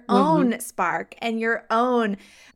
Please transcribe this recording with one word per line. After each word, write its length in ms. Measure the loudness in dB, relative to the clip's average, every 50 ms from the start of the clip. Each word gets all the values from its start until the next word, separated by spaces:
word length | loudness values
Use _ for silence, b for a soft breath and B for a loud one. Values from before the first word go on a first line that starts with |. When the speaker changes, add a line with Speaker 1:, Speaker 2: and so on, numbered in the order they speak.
| -4 0
Speaker 1:
Mm-hmm. 40 | 2
Speaker 2:
own 460 | 2 4 4 4 2 2 2 0 -4
spark 560 | -8 -12 -6 -4 -2 -2 -2 -4 -6 -10 -12 -10
and 200 | -8 -6 -4 -2
your 260 | -2 -2 -2 -4 -4 -2
own 460 | 0 0 2 2 2 2 0 0 -4 B B B B B B B B